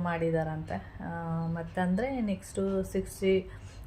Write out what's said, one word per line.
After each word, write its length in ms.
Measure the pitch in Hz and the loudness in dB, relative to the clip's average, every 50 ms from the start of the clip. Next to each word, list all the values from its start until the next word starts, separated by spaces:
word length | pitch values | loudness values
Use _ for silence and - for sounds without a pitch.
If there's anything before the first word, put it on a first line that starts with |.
| 175 | 0
ಮಾಡಿದಾರಂತೆ. 1000 | 175 170 165 165 165 165 160 160 156 156 156 156 - 175 190 - - - - 156 | 0 0 2 2 4 4 4 2 2 -2 -4 -4 -4 -6 -6 -6 -8 -10 -8 -8
ಆ, 420 | 165 170 170 165 165 165 165 165 165 | -6 -4 -4 -2 -2 0 0 0 0
ಮತ್ತು 340 | 165 170 165 165 - 190 | -2 -2 -4 -4 0 0
ಅಂದರೆ 400 | 185 180 185 190 233 269 277 254 | 2 4 4 2 2 0 0 0
ನೆಕ್ಸ್ಟು 600 | 226 208 190 190 - - - - 196 196 196 190 190 | 0 0 -2 -2 -4 -6 -2 0 0 2 2 0 0
ಸಿಕ್ಸ್ 360 | 190 - 196 190 - - - | 0 0 -2 -2 -2 -4 0
ಜಿ 320 | 196 190 190 190 190 - - - - - - - - | 4 6 6 6 4 0 -8 -12 -14 -14 -14 -14 -14